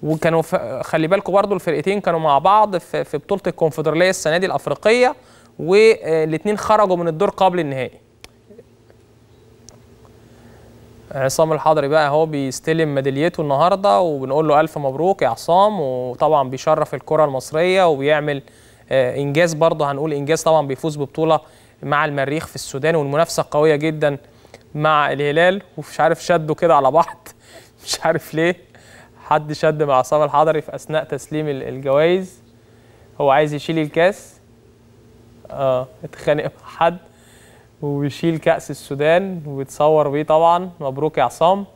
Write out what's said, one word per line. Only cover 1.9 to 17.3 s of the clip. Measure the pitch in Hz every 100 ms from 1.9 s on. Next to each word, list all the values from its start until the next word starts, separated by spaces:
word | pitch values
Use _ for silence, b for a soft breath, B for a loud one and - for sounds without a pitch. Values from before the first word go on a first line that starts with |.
| 202
كانوا | 185 170
مع | 160 139
بعض | 170 208 214 180
في، | - 156
في | 139 147
بطولة | - 196 185
الكونفدرالية | 165 165 147 156 156 185
السنة | 185 156 165
دي | 185
الأفريقية، | 139 - 143 208 233 247 294 b b b _
والاتنين | 147 196 220 220 - 160 156 156 208 208
خرجوا | - 214 208 180
من | 170
الدور | 160 202
قبل | - 190 180
النهائي. | 151 135 120 - _ _ - _ _ 214 - _ _ _ _ _ _ _ _ _ - - _ - - B B B B B B B B - -
عصام | 139 135 135 160
الحضري | 156 156 156 139
بقى | 156 147
هو | 151 160
بيستلم | 147 135 123 - 160 160 139
ميداليته | 135 135 165 175
النهارده، | 151 139 170 196 202 202
وبنقول | 180 147 131 135 160
له | 147
ألف | 160 -
مبروك | 143 135 170 196
يا | 135
عصام، | 117 - 170 202 208
وطبعا | 139 127 127 120 156 156 131
بيشرف | 131 - 156 151 143
الكرة | - 156
المصرية | 151